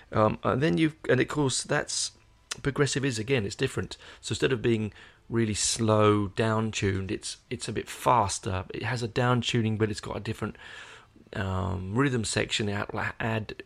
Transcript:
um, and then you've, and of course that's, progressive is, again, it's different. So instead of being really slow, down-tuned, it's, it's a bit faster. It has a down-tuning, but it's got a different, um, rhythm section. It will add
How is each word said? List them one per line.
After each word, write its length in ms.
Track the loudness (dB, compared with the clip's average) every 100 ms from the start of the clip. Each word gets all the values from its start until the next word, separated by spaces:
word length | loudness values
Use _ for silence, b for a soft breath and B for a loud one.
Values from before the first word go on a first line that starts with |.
| -4
um, 280 | 2 2 2
and 180 | 0 2
then 160 | 2 2
you've, 180 | 2 0 2
and 100 | 2
of 80 | 2
course 360 | 0 0 0
that's, 480 | 0 -2 -2 -4 -6 -8 _ _ -14 -6
progressive 440 | -2 2 2 2 -2
is, 120 | -2
again, 280 | 0 0 0
it's 100 | -2
different. 400 | -2 -2 -6 -8 B B
So 140 | -6
instead 180 | 0 2
of 100 | 2
being 300 | 2 2 0 B B B -4
really 240 | 0 0
slow, 760 | 0 0 2 4 6 6 6 2
down-tuned, 840 | 0 0 2 0 0 0 0 -2
it's, 280 | -6 -8 -12 -10
it's 200 | -8 -6
a 20 |
bit 160 | -6 -6
faster. 800 | -2 4 4 4 0 -4 -4 -4
It 100 | -6
has 180 | -4 -4
a 60 | -2
down-tuning, 720 | 0 2 2 2 2 2 2
but 120 | 0
it's 120 | -2
got 160 | -8 -6
a 20 |
different, 380 | -6 -4 -6 -8 B B B B B -20 -10
um, 640 | -4 -2 0 -2 -2 -2 0
rhythm 300 | 2 2 0
section. 420 | -2 -2 -2 -2
It 260 | -2 -4
will 120 | -4 -6 -2
add 420 | -2 -2 -4 -10